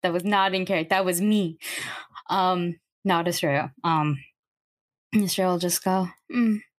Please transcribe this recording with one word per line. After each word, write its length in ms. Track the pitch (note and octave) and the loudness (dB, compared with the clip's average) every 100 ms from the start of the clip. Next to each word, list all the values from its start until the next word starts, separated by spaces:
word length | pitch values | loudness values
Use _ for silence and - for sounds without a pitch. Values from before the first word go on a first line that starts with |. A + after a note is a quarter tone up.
That 100 | F#3 | -2
was 100 | F3 | -2
not 320 | F3+ G#3 F#3+ F#3+ | 0 2 2 0
in 100 | F3+ | -2
character. 240 | F#3 D#3+ | -2 0
That 160 | F#3+ F#3+ | 0 0
was 160 | F3 | 0
me. 380 | G#3 G#3+ F3+ D#3+ - - - - - - - | 2 2 0 -4 -12 -10 -10 -12 -16 -20 -4
Um, 520 | F#3 F#3 F3+ F3 E3+ _ _ G3 | 0 2 2 -2 -6 _ _ 2
not 220 | F3 E3+ | 2 2
Israel. 420 | F3 E3 C#3 D3+ - | 0 0 0 -2 -4
Um, 340 | E3+ D#3+ D3+ C#3 C3+ _ _ _ _ _ _ _ _ | 0 0 0 -2 -8 _ _ _ _ _ _ _ _
Israel 460 | G#3+ G3+ - F#3 F3+ | 0 0 0 0 2
just 240 | F3 E3+ | 0 -2
go, 240 | - F#3+ F3+ - _ | 0 0 -2 -6 _
"Mm." 280 | B3 A#3 G#3+ - | 0 0 0 -4